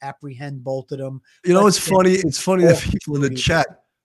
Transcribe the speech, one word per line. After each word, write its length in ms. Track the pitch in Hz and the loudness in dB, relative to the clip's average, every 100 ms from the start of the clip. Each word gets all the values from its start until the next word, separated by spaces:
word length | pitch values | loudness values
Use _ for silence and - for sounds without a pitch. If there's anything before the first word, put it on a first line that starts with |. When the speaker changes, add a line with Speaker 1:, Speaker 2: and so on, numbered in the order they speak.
Speaker 1:
apprehend 600 | 139 139 143 127 143 139 | -16 -14 -16 -14 -12 -10
both 260 | 127 135 127 | -8 -8 -8
of 80 | 135 | -10
them. 240 | 135 131 - _ | -10 -12 -18 _
Speaker 2:
You 100 | 180 | 0
know, 80 | 185 | 4
Speaker 1:
Let's 160 | 202 - | 4 2
Speaker 2:
it's 100 | - | 0
Speaker 1:
get 60 | |
Speaker 2:
funny. 160 | 190 185 | 2 4
It's 260 | 185 165 139 | 2 0 -4
funny 240 | - 185 | -2 2
that 120 | 170 165 | 4 4
Speaker 1:
off 60 | |
Speaker 2:
people 320 | - 202 - | 0 -6 -4
in 80 | 143 | -2
the 60 | 139 | -2
Speaker 1:
the 80 | 127 | -2
Speaker 2:
chat, 300 | 147 165 139 - _ _ | -2 0 -2 -6 _ _